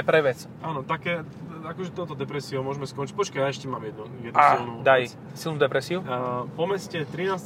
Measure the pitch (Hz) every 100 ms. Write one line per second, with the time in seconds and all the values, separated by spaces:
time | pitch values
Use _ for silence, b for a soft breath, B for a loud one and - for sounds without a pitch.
0 | 147 160 143 120 - - 160 147 131 165
1 | 180 175 156 - - 160 160 165 180 -
2 | 170 143 139 143 139 135 131 139 135 131
3 | 135 - 196 143 135 131 135 123 110 104
4 | 107 127 120 151 147 135 120 117 120 131
5 | 120 - - - 160 151 139 135 131 180
6 | 143 123 123 123 120 - 175 196 190 175
7 | 139 151 185 190